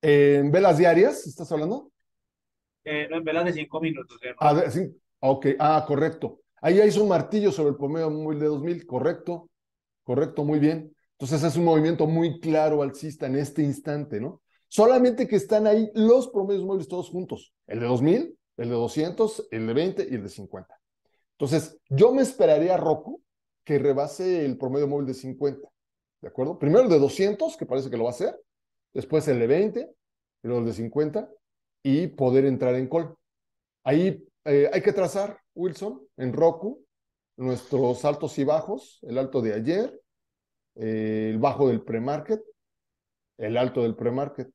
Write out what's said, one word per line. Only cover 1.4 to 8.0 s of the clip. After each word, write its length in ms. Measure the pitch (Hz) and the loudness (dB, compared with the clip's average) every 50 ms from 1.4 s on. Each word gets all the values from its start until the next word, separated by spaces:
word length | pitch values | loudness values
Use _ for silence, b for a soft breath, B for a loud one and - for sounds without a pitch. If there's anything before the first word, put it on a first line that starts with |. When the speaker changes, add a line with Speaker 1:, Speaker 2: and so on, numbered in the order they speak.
| 170 - | -10 -6
Speaker 1:
hablando? 400 | 170 151 151 165 220 277 302 _ _ _ _ _ _ _ _ _ _ _ _ _ _ _ _ _ _ _ _ | -4 -4 -2 -4 -4 -6 -8 _ _ _ _ _ _ _ _ _ _ _ _ _ _ _ _ _ _ _ _
Speaker 2:
Eh, 240 | 156 151 151 151 147 | -8 -6 -6 -6 -4
no, 80 | 156 165 | -6 -6
en 60 | 160 | -4
velas 220 | 156 156 165 175 | -2 -2 0 0
de 80 | 180 160 | -2 -2
cinco 260 | 151 151 - - 160 | -4 -8 -8 -8 -6
minutos, 400 | 160 160 156 131 127 _ - - - | -4 -4 -6 -6 -12 _ -20 -16 -14
¿eh? 100 | 123 123 - | -14 -8 0
Speaker 1:
Ah, 140 | 160 147 147 | 2 2 4
de 160 | 156 180 151 | 4 0 0
cin-, 300 | 110 165 190 - - _ _ _ _ _ | -2 -4 -6 -6 -10 _ _ _ _ _
ok, 260 | - 131 135 135 - 139 139 - | 0 0 0 2 2 0 0 2
ah, 260 | 151 151 156 156 156 - | 2 2 2 2 2 0
correcto. 540 | 147 139 151 160 156 - - 117 - _ _ _ _ _ | 0 0 0 0 -2 -4 -8 -10 -10 _ _ _ _ _
Ahí 140 | - 156 170 | 0 2 4
ya 100 | 196 214 | 6 6
hizo 180 | 214 - 202 214 | 4 4 2 2
un 60 | 208 | 2
martillo 420 | 185 165 131 - - 214 208 202 | 2 0 0 0 -2 0 0 0
sobre 180 | 156 165 156 147 | 0 2 0 0
el 80 | 139 143 | 0 -2
promedio 320 | 143 139 151 165 | -4 -6 -4 -2